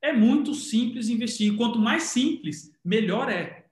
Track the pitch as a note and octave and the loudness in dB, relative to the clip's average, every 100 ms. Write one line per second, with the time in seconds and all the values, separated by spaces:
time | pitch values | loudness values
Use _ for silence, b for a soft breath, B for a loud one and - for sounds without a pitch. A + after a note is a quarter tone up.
0 | C#4 C4+ A3 D4 C4 - - A3 B3 - | 0 4 6 4 0 -4 -2 -2 -2 -2
1 | A3 A3+ A#3 - G#3 G#3 A#3 A#3 A3 D#4+ | -2 -2 -2 0 0 2 0 2 2 0
2 | E4 - C#4 D#4 D#3 D3 - _ E3+ G#3+ | 0 0 0 -2 -6 -10 -14 _ -2 0
3 | G3 G3+ C4 F#3 E3+ - _ | 0 -2 -2 -4 -6 -12 _